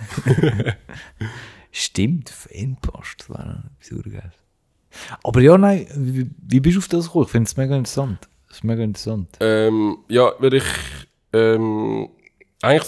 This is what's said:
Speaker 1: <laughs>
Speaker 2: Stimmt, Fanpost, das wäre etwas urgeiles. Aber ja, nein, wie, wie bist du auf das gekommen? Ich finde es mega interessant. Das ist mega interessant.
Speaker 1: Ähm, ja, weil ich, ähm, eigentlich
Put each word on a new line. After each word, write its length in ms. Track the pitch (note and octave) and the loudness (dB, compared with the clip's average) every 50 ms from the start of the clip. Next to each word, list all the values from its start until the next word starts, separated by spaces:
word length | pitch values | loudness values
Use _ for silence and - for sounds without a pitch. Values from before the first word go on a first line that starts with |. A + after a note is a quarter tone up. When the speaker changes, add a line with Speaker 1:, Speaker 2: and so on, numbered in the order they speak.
| A2 - - - - | -16 -14 -10 -4 0
Speaker 1:
<laughs> 1500 | - B2 D#3 - - G#2+ G2+ - - - - - - - - - - - - A2 A2 - - - - - - - _ | 0 2 2 2 0 0 0 -4 -4 -6 -8 -10 -20 -20 -20 -20 -18 -14 -12 -12 -12 -12 -14 -18 -20 -20 -20 -20 _
Speaker 2:
Stimmt, 580 | - - - - - - G2 B2+ F3 D#3 - - | -10 -8 -8 -6 -4 -2 0 0 -2 -2 -6 -10
Fanpost, 920 | - - - - - - G#2+ C3+ C3 - - - - - - - - - | -18 -20 -20 -16 -12 -8 -8 -8 -8 -6 -8 -10 -10 -10 -16 -18 -18 -18
das 80 | - - | -18 -16
wäre 340 | - - - G1+ G1+ - - - - _ | -14 -12 -12 -12 -12 -12 -14 -16 -20 _
etwas 120 | - - - | -18 -14 -14
urgeiles. 360 | - - - G1+ - - F2 - _ _ _ _ _ _ _ _ _ _ _ - - - - - - - | -12 -12 -12 -14 -16 -16 -18 -20 _ _ _ _ _ _ _ _ _ _ _ -20 -20 -18 -18 -16 -12 -6
Aber 180 | - A2+ B2+ | 0 4 6
ja, 160 | B2+ D3+ F3 | 8 10 10
nein, 300 | F#3+ G3+ G3+ G3 F3 - - C#3+ | 8 8 6 4 2 -2 -6 -6
wie, 340 | D3 C3 B2+ C3 C3 B2+ - - - | -6 -4 -4 -2 -4 -4 -6 -8 -14
wie 180 | - - B2 C3+ | -4 0 2 4
bist 160 | C3+ E3 F3 | 4 4 2
du 40 | G3 | 2
auf 80 | F3+ | 0
das 180 | - F3 E3+ E3 | -2 -2 -2 -2
gekommen? 200 | E3 - E3 B2 | 0 0 0 0
Ich 60 | - | 2
finde 160 | - A#2+ A2+ | 2 0 0
es 100 | - - | 0 -2
mega 180 | C3 C3+ C3+ C#3+ | -2 -2 -2 -2
interessant. 520 | C3+ A#2+ - - C#3 C#3 B2+ F#2+ - - - _ _ _ | -2 -2 -4 -4 -4 -4 -4 -6 -8 -12 -18 _ _ _
Das 100 | _ - | _ -12
ist 60 | - - | -6 -4
mega 200 | A2 A2+ A2+ A2+ | -2 -2 -2 -2
interessant. 460 | G#2+ G2 - - A2 A2 G#2 F2 - - - | -4 -4 -6 -6 -6 -6 -6 -6 -8 -6 -4
Speaker 1:
Ähm, 600 | A2 A2 A2 A2 A2 A2 A2 A2 G#2+ G#2 - - _ | 0 0 2 2 2 2 2 2 0 0 -2 -4 _
ja, 260 | - A2 A#2+ B2 A2 - - | 0 2 4 4 4 2 2
weil 140 | C3 C3+ C3+ | 2 2 2
ich, 80 | C3 - - - - - - - - - - _ _ _ _ - | 2 0 -2 -6 -8 -8 -12 -14 -16 -18 -20 _ _ _ _ 0
ähm, 760 | A2+ A2+ A2+ A2+ A2 A2+ A2 G#2+ G#2+ A2 A2 A2 A2 A2 - _ _ _ _ _ _ _ _ _ _ | 2 4 4 2 2 0 0 -2 -2 -2 -4 -4 -4 -6 -8 _ _ _ _ _ _ _ _ _ _
eigentlich 220 | - A#2+ D3 D#3 - | 2 2 2 2 0